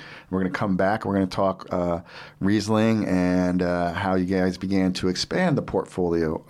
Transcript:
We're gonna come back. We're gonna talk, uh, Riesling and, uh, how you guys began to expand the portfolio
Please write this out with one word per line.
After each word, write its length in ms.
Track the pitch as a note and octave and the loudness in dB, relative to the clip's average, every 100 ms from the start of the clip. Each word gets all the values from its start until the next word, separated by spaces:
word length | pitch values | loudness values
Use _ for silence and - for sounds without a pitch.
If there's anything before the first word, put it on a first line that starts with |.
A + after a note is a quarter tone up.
| - - - | -16 -20 -6
We're 100 | F#2 | -2
gonna 100 | F#2 | -2
come 260 | - G#2+ F#2 | -2 0 2
back. 280 | F#2+ G#2+ | 2 0
We're 100 | G#2 | 0
gonna 120 | G2 F#2+ | 0 0
talk, 400 | - G2 F#2 - | 0 0 0 -4
uh, 280 | F#2 F2 E2+ - - - - | -2 0 -2 -6 -16 -20 -4
Riesling 680 | F#2 G#2+ G2+ A2 A2+ A2 G2+ | 0 2 2 2 2 2 2
and, 560 | F#2 F2+ F2+ F2+ F2+ | 2 2 2 2 2
uh, 300 | F2+ F2 F2 | 0 0 0
how 240 | E2+ G2 F#2+ | -2 0 0
you 80 | F2+ | 2
guys 320 | F#2+ F#2 F#2 | 2 0 0
began 340 | F#2+ G2 F#2 | -2 0 0
to 120 | F#2 F#2 | 0 -2
expand 480 | F2+ - - F3+ C#3 | -2 -2 0 0 0
the 60 | |
portfolio 840 | - G2 - - F2 E2+ D#2+ D#2+ - | 0 -2 -2 -2 0 2 0 -2 -4